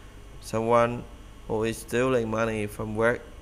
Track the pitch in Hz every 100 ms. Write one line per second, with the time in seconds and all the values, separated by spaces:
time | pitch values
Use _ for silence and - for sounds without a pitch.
0 | - - - - - 110 113 117 117 120
1 | - - - - - 110 113 110 - 120
2 | 131 127 113 110 113 110 104 - 110 107
3 | 113 120 - -